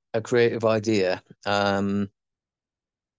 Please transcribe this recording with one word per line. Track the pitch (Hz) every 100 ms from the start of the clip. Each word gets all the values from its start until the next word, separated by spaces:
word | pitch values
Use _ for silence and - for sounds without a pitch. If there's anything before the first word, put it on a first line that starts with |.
| _
a | 113
creative | 104 123 117 113
idea, | 113 110 107 107 92 90 _ -
um, | 101 101 101 98 101 101 101 _ _ _ _ _ _ _ _ _ _